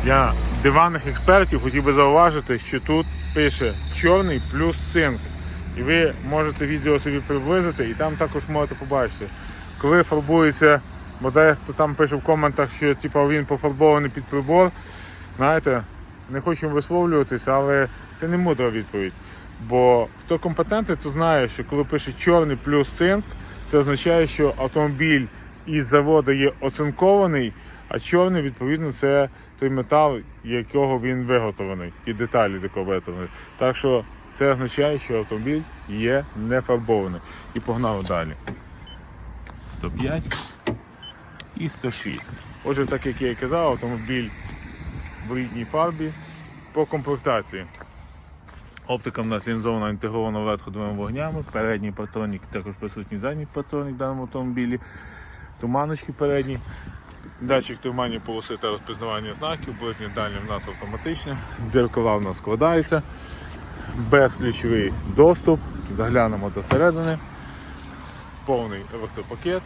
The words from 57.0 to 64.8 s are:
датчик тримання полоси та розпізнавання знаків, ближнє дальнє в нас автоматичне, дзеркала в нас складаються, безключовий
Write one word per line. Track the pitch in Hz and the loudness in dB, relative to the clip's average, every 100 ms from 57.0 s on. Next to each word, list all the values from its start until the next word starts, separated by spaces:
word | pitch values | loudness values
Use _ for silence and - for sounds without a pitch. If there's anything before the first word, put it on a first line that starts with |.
| - - - - | -18 -20 -20 -10
датчик | 123 135 123 117 | 0 0 0 -8
тримання | 131 123 123 113 | -8 -4 -4 -6
полоси | 113 113 - 113 | -8 -8 -8 -6
та | 113 | -4
розпізнавання | 104 - 107 113 107 107 | -4 -8 -10 -6 -6 -6
знаків, | 101 156 160 - 107 | -8 -6 -6 -8 -8
ближнє | 117 107 107 101 | -8 -8 -8 -6
дальнє | 104 98 107 | -6 -6 -8
в | |
нас | 101 98 | -8 -8
автоматичне, | 95 104 110 160 165 - 135 - - 113 | -12 -10 -8 -6 -6 -8 -10 -10 -10 0
дзеркала | 107 120 120 113 104 | 2 2 2 2 0
в | |
нас | 98 92 | -2 -6
складаються, | - 110 156 170 156 160 - - - - - - - - - - | -4 2 4 2 2 -2 -2 -14 -14 -14 -14 -14 -14 -14 -10 -6
безключовий | 113 139 135 - 123 110 120 113 | 4 6 6 4 -4 -2 0 2